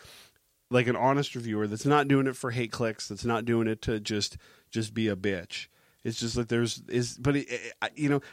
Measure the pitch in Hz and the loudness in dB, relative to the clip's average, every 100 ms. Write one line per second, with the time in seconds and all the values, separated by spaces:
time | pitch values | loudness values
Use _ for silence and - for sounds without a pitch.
0 | - - - _ _ _ - 123 120 113 | -20 -20 -20 _ _ _ 0 2 4 4
1 | 127 139 143 123 117 107 107 110 139 147 | 4 4 0 -4 -4 -2 -2 0 4 4
2 | 139 139 135 123 131 120 113 - 113 107 | 6 4 2 -2 -4 -2 -4 -2 -2 -4
3 | - 101 120 113 117 117 110 110 - 110 | -10 -6 -2 0 2 2 2 0 -2 -2
4 | 104 104 - - - - _ 113 107 113 | -2 -2 -2 -6 -20 -20 _ -4 -2 0
5 | 110 95 101 92 87 - - _ _ _ | 0 0 -2 -2 -6 -12 -14 _ _ _
6 | 120 117 117 120 113 117 117 - - 123 | -8 -4 -4 -4 0 0 0 -4 -4 -2
7 | 120 123 131 143 - 120 113 - 110 - | -2 -2 0 0 -2 -8 -8 -6 -6 -2
8 | 143 143 - | 0 0 -2